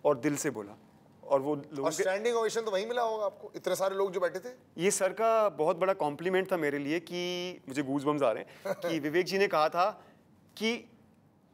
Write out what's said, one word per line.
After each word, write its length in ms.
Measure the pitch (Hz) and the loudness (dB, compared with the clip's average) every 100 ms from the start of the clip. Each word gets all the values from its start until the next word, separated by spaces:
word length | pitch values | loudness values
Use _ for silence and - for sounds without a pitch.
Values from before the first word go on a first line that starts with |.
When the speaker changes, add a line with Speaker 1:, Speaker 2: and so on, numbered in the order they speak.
| 147 | 2
Speaker 1:
और 120 | 139 | 2
दिल 180 | 143 143 | 2 0
से 140 | 151 | -2
बोला, 280 | 110 101 110 - - - - | -4 -10 -14 -20 -20 -20 -20
और 160 | - 139 | 0 0
वो 160 | 135 147 | 2 -4
लोगों 300 | - 147 147 | -4 -4 -4
Speaker 2:
और 60 | |
Speaker 1:
के 120 | 160 | 0
Speaker 2:
स्टैंडिंग 320 | 190 190 226 233 | 0 0 0 0
ओवेशन 260 | 220 214 | 0 0
तो 100 | 220 | -2
वहीं 160 | 190 220 | -2 -2
मिला 140 | 247 | -2
होगा 240 | 226 220 202 | -2 0 -4
आपको, 260 | - - 170 | -6 -12 -6
इतने 200 | 180 180 | -2 0
सारे 200 | 190 196 | 0 0
लोग 160 | 196 | 0
जो 80 | 185 | 0
बैठे 200 | 175 175 | -2 -2
थे? 140 | 247 254 - - | -8 -14 -16 0
Speaker 1:
ये 140 | 180 | 2
सर 220 | 196 190 | 2 0
का 360 | 185 226 226 214 | 2 2 4 2
बहुत 280 | 147 156 175 | 2 0 2
बड़ा 160 | 185 | 2
कॉम्प्लीमेंट 580 | 190 147 147 170 185 185 | 2 0 -2 0 0 2
था 60 | 185 | 0
मेरे 200 | 147 143 | 0 -2
लिए 220 | 143 170 | -2 -4
कि 600 | 170 175 175 180 180 170 - | -4 -6 -4 -4 -6 -10 -6
मुझे 160 | 131 | -4
गूज़बम्प्स 400 | 135 143 139 147 | -2 0 0 2
आ 80 | 131 | 2
रहे 120 | 117 | 0
हैं 320 | 190 - 196 185 | -6 -10 -6 -4
Speaker 2:
<laughs> 140 | 170 | -2
Speaker 1:
कि 100 | 165 | -2
विवेक 260 | 147 160 180 | 0 0 0
जी 120 | 196 | 2
ने 100 | 196 | 2
कहा 220 | 165 151 | 4 2
था 340 | 170 190 208 - - _ - _ - | 4 2 0 -14 -20 _ -20 _ -4
कि 280 | 220 233 - - _ _ _ _ _ | -2 -2 -8 -20 _ _ _ _ _